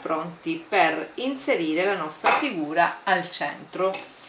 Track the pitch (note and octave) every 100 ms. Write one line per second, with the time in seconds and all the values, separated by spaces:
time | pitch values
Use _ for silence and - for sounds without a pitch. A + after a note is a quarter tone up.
0 | - D#3+ E3+ - D#3+ D#3+ - G3 E3 D#3
1 | - - B3+ C4+ - A3+ D#3+ D#3 F#3+ F#3
2 | D#3 - - - C#4+ F#3 D3 D#3+ E3+ -
3 | - F3+ F3 - D3+ F#3 - F3 F#3+ F#3+
4 | - -